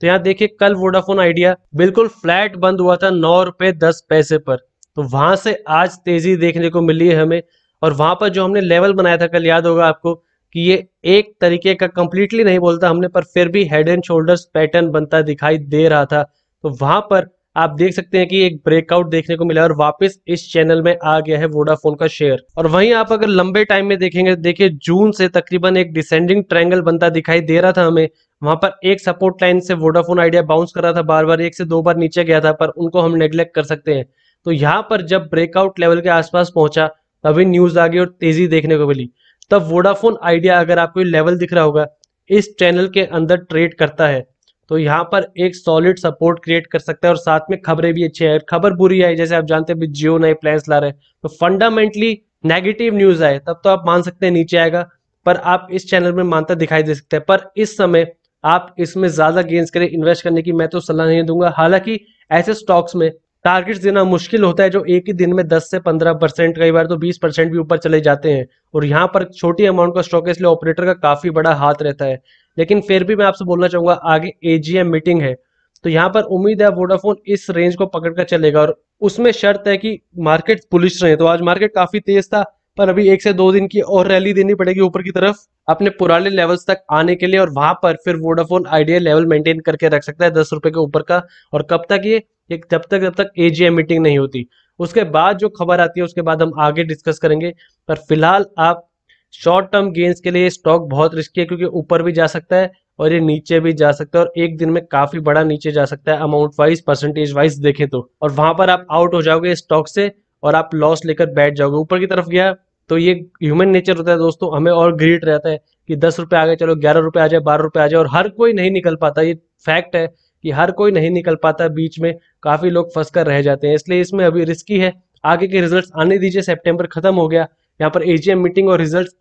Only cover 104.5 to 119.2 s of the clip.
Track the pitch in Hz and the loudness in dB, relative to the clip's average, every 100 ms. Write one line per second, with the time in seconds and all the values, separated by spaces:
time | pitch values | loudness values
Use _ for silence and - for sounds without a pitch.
104.5 | 160 160 170 170 139 147 165 151 147 156 | -2 -2 -2 -2 -2 -2 -2 0 0 0
105.5 | 151 156 147 139 143 - 151 151 147 147 | -2 -4 -2 -2 -4 -4 -2 0 0 -2
106.5 | 147 151 165 170 139 147 151 147 139 156 | 0 0 0 -2 -2 -2 -4 -4 0 0
107.5 | 139 143 143 143 123 - - 151 139 156 | 0 -2 0 -4 -4 -8 -6 -4 0 0
108.5 | 165 185 180 180 156 170 175 156 165 175 | 2 2 0 0 0 0 0 0 0 -2
109.5 | 170 - 156 147 - 202 202 _ - 147 | -4 -2 -2 -2 -4 -4 -6 _ -6 0
110.5 | 156 160 156 151 160 165 156 165 143 143 | 0 -2 0 0 0 -2 -2 -2 2 0
111.5 | 143 143 147 156 185 190 185 170 175 190 | 2 -2 -2 -2 -2 -2 -4 -2 0 0
112.5 | 190 _ _ - 165 170 175 175 - 156 | -2 _ _ -4 0 0 -2 -6 -6 -2
113.5 | 156 190 185 185 170 165 170 165 160 180 | 2 2 2 0 -2 0 0 0 -2 -4
114.5 | 151 165 170 170 160 160 170 160 151 160 | 0 2 4 2 2 2 2 0 -2 -2
115.5 | 151 _ _ - 151 165 165 170 170 160 | -6 _ _ -8 -2 0 -2 -2 0 2
116.5 | 165 165 156 147 160 160 165 156 160 151 | 0 0 0 2 2 2 2 2 2 2
117.5 | 151 156 160 147 165 139 151 208 214 233 | 0 0 0 2 2 2 0 -2 0 0
118.5 | 208 185 190 175 160 156 147 | 2 0 0 -2 -2 -2 0